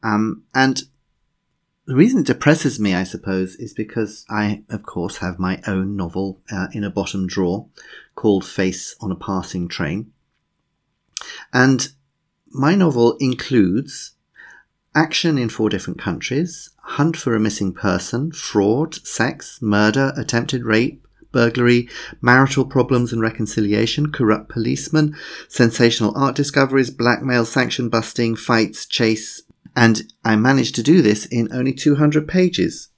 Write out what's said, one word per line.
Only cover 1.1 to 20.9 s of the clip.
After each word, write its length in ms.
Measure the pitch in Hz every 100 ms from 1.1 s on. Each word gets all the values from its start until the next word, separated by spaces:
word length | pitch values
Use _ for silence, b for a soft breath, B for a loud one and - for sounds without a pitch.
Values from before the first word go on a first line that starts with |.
| _ _ _ _ _ _ _ -
the 100 | 131
reason 240 | 208 254
it 60 | 139
depresses 520 | 127 - 156 143 110
me, 160 | 104
I 80 | 90
suppose, 540 | 92 90 - 95 92 -
is 180 | 117
because 500 | - 107 - 107 - -
I, 320 | 107 104 104 -
of 140 | 110
course, 340 | - - 87 -
have 200 | 90 87
my 220 | 92 92 -
own 300 | 95 95 101
novel, 440 | 87 90 98 92 -
uh, 180 | 98 92
in 120 | 110
a 60 | 101
bottom 360 | 92 95 98 92
drawer 400 | 98 90 98 - B B B B
called 300 | - 110 98
Face 500 | 90 - 92 92 - -
on 100 | 104
a 60 | 92
Passing 520 | - 95 87 95 87
Train. 440 | - 76 92 113 _ _ _ _ _ _ _ _ _ _ - B B B
And 360 | 127 131 131 - _ _ _ _ _ _
my 240 | 135 143
novel 420 | 196 180 123 117 -
includes 920 | 135 127 - 127 95 98 147 - - _ _ B B B B _ _
action 440 | - 320 - 175 147
in 100 | 117
four 220 | - 107
different 280 | 104 - 87
countries, 680 | - 87 - 131 170 - - _
hunt 400 | - - 151 160
for 180 | -
a 60 | 113
missing 320 | 107 104 98
person, 580 | 90 104 90 - 117 156
fraud, 640 | 151 - 104 101 120 160 - -
sex, 520 | - 120 - - -
murder, 500 | 113 104 107 120 135 135
attempted 440 | 113 117 120 131
rape, 420 | 117 110 123